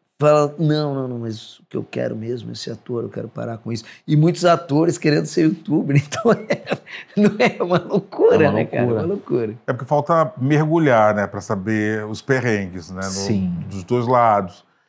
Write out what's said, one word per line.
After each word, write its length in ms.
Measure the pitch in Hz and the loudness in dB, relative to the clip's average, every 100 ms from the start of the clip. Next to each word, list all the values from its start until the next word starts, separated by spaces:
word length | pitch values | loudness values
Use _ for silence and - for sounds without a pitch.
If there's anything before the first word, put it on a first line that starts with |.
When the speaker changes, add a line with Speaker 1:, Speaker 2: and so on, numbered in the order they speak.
| _ - | _ 0
Speaker 1:
fala: 340 | 147 151 147 147 | 4 4 2 0
não, 360 | 156 151 147 | 0 0 -2
não, 140 | 139 127 | -4 -6
não, 100 | 120 | -8
mas 400 | 117 110 - - | -8 -10 -14 -20
o 20 | _ | _
que 100 | - | -10
eu 40 | |
quero 320 | 107 123 120 | -8 -6 -6
mesmo 380 | 117 113 120 113 | -6 -8 -8 -10
é 20 | |
ser 180 | 117 127 | -12 -12
ator, 300 | 120 - 120 | -12 -8 -8
eu 40 | 110 | -8
quero 200 | - 113 | -10 -12
parar 280 | 113 117 110 | -10 -10 -10
com 160 | 110 | -8
isso. 120 | 117 - - - | -10 -10 -12 0
E 100 | 151 | 2
muitos 280 | 165 170 | 4 4
atores 540 | 175 170 - 143 170 160 | 4 2 2 0 2 2
querendo 260 | 156 147 | 2 2
ser 200 | - 175 | 0 2
youtuber, 520 | 160 - - 151 143 143 | 2 0 -2 -2 2 0
<laughs> 80 | - | 0
então 240 | - 226 | 0 0
é, 440 | - - - - - - - - 202 | 0 0 -6 -6 -10 -10 -18 -6 2
não 180 | 208 214 | 2 4
é 240 | 247 - | 0 0
uma 160 | 180 175 | 0 0
loucura, 680 | - 202 - - 440 - | 0 -4 -2 2 4 6
Speaker 2:
É 40 | 151 | 4
uma 20 | - | 2
Speaker 1:
né, 60 | - | -2
cara? 100 | 139 | -2
É 80 | |
Speaker 2:
loucura. 160 | 123 110 | 0 0
Speaker 1:
uma 60 | 170 | -2
loucura. 400 | 202 - 123 110 117 - | -4 -4 -2 -2 -6 -6
Speaker 3:
É 60 | |
porque 140 | 120 127 | -6 -2
falta 440 | 147 143 165 156 - | 0 2 2 0 0
mergulhar, 800 | 135 151 156 165 147 117 107 | 2 2 2 2 4 6 4
né, 120 | 104 98 | 2 -2
pra 140 | 104 | -4
saber 640 | - 101 101 110 107 107 | -6 -4 -2 -2 -2 -4
os 160 | 107 107 | -6 -6
perrengues, 720 | - 131 120 104 92 90 80 | -2 -2 0 -2 -4 -10 -12
né, 100 | 92 95 | -8 -6
no, 40 | |
Speaker 2:
Sim. 520 | 95 98 101 92 85 98 | -6 -2 -2 -2 -4 -8
Speaker 3:
dos 120 | 95 | -10
dois 240 | 90 123 120 | -4 -2 2
lados, 560 | 127 117 101 92 - _ _ | 4 4 4 0 -8 _ _